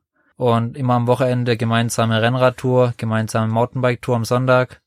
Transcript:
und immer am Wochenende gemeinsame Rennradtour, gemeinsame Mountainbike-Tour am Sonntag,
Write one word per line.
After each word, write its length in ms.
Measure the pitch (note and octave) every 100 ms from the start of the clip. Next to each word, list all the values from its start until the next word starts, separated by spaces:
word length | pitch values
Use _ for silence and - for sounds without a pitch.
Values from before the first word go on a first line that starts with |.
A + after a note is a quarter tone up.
| _ _ _ -
und 400 | B2 A#2 A#2 -
immer 160 | B2+
am 140 | B2 A#2+
Wochenende 500 | B2 B2+ B2 A#2+ A2+
gemeinsame 640 | A#2 A2+ A#2 - A2+ A2+
Rennradtour, 720 | A#2 B2+ B2+ B2 C3 B2+ B2 -
gemeinsame 560 | A2+ A2 A2 A2+ A2
Mountainbike-Tour 640 | A2+ A#2+ C3 B2 A#2+ - A#2+
am 80 |
Sonntag, 560 | A2+ B2 C3 B2+ B2+ -